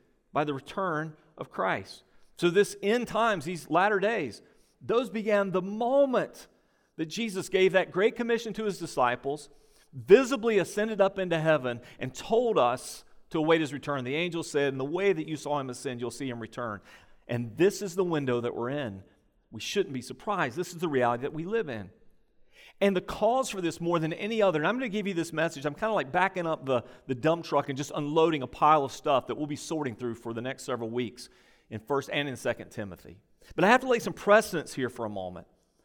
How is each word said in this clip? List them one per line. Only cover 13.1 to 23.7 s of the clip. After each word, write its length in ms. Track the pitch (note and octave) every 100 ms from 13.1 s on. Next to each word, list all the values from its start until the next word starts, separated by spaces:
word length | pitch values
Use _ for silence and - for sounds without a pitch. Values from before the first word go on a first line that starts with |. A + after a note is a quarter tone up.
| - -
to 80 | E3
await 220 | D#3 E3
his 120 | D3+
return. 320 | C#3 - C#3+
The 120 | B2 D3
angel 260 | F3 E3
said, 300 | D#3 D3 C#3+
"In 60 | C3+
the 60 |
way 280 | C3+ F3 G3
that 160 | E3 D#3
you 80 | D3+
saw 220 | C#3+ D3
him 100 | C3+
ascend, 300 | A#2+ C#3 A#2+
you'll 100 | A#2+
see 180 | - C3+
him 120 | A#2
return." 400 | A2 - A#2+ G2+ - - - - -
And 300 | A#2+ A#2+ G#2
this 240 | F#3 G3+
is 140 | G3+
the 100 | F3
window 360 | F3+ D#3+ C3+ A#2+
that 140 | A#2+
we're 160 | - A#2
in. 320 | D3 B2 F#2+ - _ _ _ _
We 100 | A2+
shouldn't 340 | - G#3 F3
be 80 | B2+
surprised. 540 | - C3 - G3 C#3+ A#2+
This 160 | F3+
is 60 | E3+
the 100 | E3+
reality 340 | C3+ A#2+ A#2+
that 100 | C#3
we 120 | D#3
live 240 | E3+ A3+ E3
in. 220 | A2+ F2+ - - - _ _ - - - -
And 140 | G3+
the 60 | F#3
cause 480 | F3+ - A3 B3+ B3+
for 120 | G3
this 200 | E3+